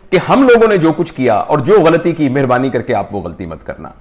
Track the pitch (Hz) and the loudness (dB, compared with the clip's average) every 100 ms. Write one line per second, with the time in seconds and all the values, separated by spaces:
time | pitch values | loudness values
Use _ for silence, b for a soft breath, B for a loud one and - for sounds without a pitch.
0 | B 180 - 214 262 233 220 202 160 156 | B -4 0 2 4 6 4 2 2 0
1 | 175 - 123 104 - 151 127 208 165 165 | -4 -2 0 0 0 -2 2 4 4 2
2 | 170 156 143 131 131 123 135 120 110 107 | 0 -2 -2 0 0 0 0 -4 -4 -4
3 | 95 104 87 82 87 80 - 78 73 - | -4 -8 -10 -12 -14 -14 -14 -16 -16 -20